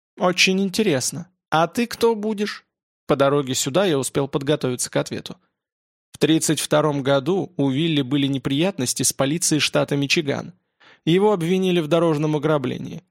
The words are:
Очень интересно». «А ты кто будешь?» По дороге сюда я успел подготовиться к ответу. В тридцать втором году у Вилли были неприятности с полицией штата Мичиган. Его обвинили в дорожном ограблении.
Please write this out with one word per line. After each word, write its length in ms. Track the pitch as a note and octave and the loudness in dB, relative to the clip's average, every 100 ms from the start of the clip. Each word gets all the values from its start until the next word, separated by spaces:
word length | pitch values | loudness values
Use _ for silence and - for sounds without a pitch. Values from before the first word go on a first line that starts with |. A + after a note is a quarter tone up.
| _ - | _ -2
Очень 440 | F#3 F3+ - F#3+ | 0 2 2 2
интересно». 680 | G3 F#3+ G#3+ C3 - C#3 - _ _ | 0 0 0 0 -2 -8 -12 _ _
«А 160 | D#3 E3 | 0 0
ты 180 | G3+ A#3 | 0 -4
кто 300 | - A#3 A3 | 0 0 0
будешь?» 500 | G#3+ G3+ G#3 - - _ _ _ - | -4 -4 -6 -8 -18 _ _ _ -2
По 100 | C#3 | 2
дороге 380 | C#3 C#3+ C3 C3 | 4 2 0 -2
сюда 300 | C#3+ E3 G3 | -2 0 2
я 140 | C#3 | 0
успел 300 | B2+ D3 C#3 | 0 -2 -2
подготовиться 600 | D#3 C#3 D3 B2+ B2 - | -2 0 0 -2 -4 -4
к 60 | C#3+ | -4
ответу. 400 | D3 G#2+ - - _ _ _ _ _ _ _ | -4 -6 -12 -16 _ _ _ _ _ _ _
В 40 | - | 0
тридцать 440 | D3 D#3+ - D3 | 2 2 2 -2
втором 420 | - D3+ D3+ C#3+ | 0 2 2 0
году 500 | C3+ C#3 C3+ F#3+ C#3 - | 0 0 2 -2 -2 -2
у 120 | C#3 | -2
Вилли 320 | C3 E3 D3 | 0 0 0
были 260 | B2 C#3+ C#3 | 0 0 0
неприятности 760 | C#3 C#3+ C#3 F#3 G3 B2+ - | -2 -2 -2 -2 -2 -4 -2
с 80 | C3 | -2
полицией 480 | - C3+ E3 - D3+ | 0 -2 -2 0 0
штата 380 | - D3+ C#3 C#3+ | 0 0 0 -2
Мичиган. 560 | C#3 - C#3+ A#2+ A2+ - _ _ - - - | 0 0 -2 -4 -8 -16 _ _ -20 -8 0
Его 280 | F3+ G#3 | 4 4
обвинили 480 | G3+ E3 F#3 F#3 F3+ | 2 0 0 2 0
в 60 | D3+ | 2
дорожном 500 | E3 E3+ D3 D#3 D3+ | 2 2 2 0 0
ограблении. 680 | D3+ D3+ C3 B2 C#3 E3 - | 2 0 0 -6 -8 -14 -18